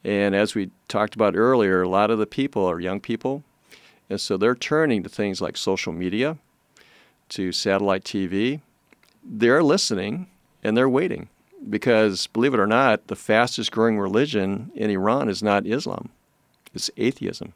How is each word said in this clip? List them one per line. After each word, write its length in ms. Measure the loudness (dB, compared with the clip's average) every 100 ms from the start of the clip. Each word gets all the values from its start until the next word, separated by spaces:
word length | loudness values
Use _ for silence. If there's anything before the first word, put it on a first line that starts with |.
And 320 | -2 0 2 2
as 200 | 0 -2
we 140 | -6 _ -6
talked 280 | -2 -2 2
about 200 | 0 4
earlier, 460 | 2 4 4 2
a 80 | 2
lot 220 | 2 2
of 80 | 0
the 80 | -2
people 380 | -2 -4 0 0
are 140 | -2
young 220 | -4 -6
people. 420 | -6 -4 -4 -6 -12 _ _ -20 _ _ _
And 120 | -8
so 160 | -4 0
they're 180 | 0 0
turning 480 | -2 0 2 0
to 60 | -4
things 320 | -4 -4 -2
like 160 | -6 -4
social 340 | -2 -2 -4
media, 460 | -4 -4 -2 -2 -4 _ _ _ _ _ _ _ _ _
to 220 | -6 -4
satellite 540 | -2 0 0 0 -2 -4
T 220 | -4 -2
V. 340 | -2 -2 -4 _ _ _ _ _ _
They're 420 | -16 2 4 6
listening 640 | 4 2 0 -2 -4 -8 -10 _ _ _
and 140 | 0 2
they're 100 | 2
waiting 400 | 2 0 -4 -10 _ _ -18 -6
because, 580 | -2 2 4 4 0 -4
believe 260 | 0 2
it 60 | 2
or 80 | 2
not, 400 | 4 4 2 -2
the 100 | -10
fastest 540 | 2 2 2 -2 -4
growing 280 | 0 2 2
religion 720 | 0 0 0 0 -2 -4 -8 -6
in 140 | -2
Iran 360 | 0 0 0 0
is 160 | -2
not 220 | 2 2 0
Islam. 440 | -4 -4 -8 -12 _ _ _ _ _ -18
It's 180 | -10 -10 -2
atheism. 580 | -2 -2 -8 -8 -16